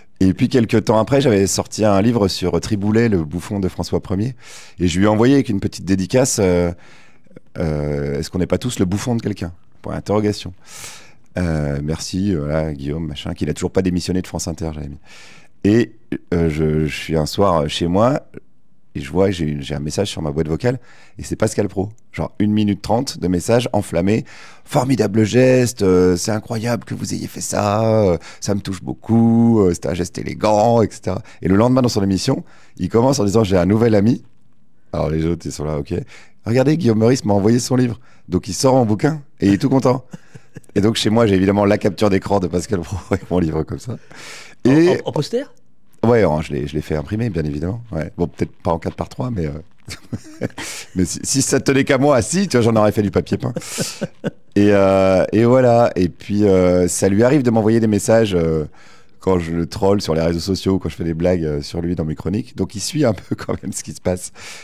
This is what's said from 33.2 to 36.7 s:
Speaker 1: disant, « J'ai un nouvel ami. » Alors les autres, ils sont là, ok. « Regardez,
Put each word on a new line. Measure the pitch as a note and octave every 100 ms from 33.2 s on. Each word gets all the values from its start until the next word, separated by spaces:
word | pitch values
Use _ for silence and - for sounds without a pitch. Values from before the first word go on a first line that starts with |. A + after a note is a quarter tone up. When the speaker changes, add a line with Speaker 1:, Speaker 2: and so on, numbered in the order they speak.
Speaker 1:
disant, « | G#2 G#2 G2+
J'ai | F#2
un | F2
nouvel | G#2+ A#2 G#2+
ami. » | G#2 C#3 - - - - - - -
Alors | D#2+ D2+
les | D#2+ D#2+
autres, | E2+ D2+
ils |
sont | C#2+
là, | D2+ D2+
ok. « | D2 - - - - - -
Regardez, | A#2+ C3